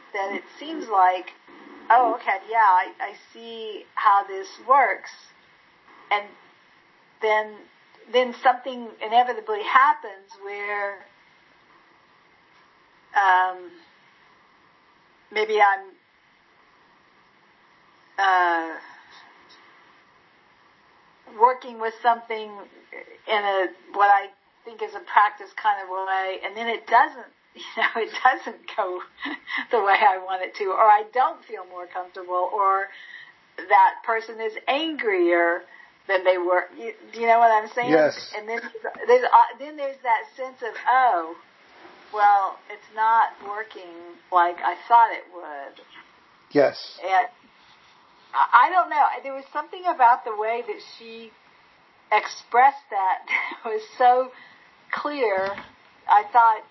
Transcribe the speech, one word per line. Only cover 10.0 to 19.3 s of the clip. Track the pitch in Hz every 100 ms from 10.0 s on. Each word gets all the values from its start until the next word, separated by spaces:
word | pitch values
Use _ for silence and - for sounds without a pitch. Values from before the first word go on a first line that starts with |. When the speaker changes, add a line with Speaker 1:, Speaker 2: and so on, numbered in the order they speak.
| - 190 196 -
Speaker 1:
where, | 196 202 202 208 202 202 - _ _ _ _ _ _ _ _ _ _ _ _ _ _ _ _ _ _ _ _
um, | 214 190 180 185 185 180 - _ _ _ _ _ _ _ _ _ _ _ _ _ _ _
maybe | 208 214 214
I'm, | 202 196 190 - _ _ _ _ _ _ _ _ _ _ _ _ _ _ _ _ _ _ _ _ _ -
uh, | 196 185 175 165 165 151 - - - - -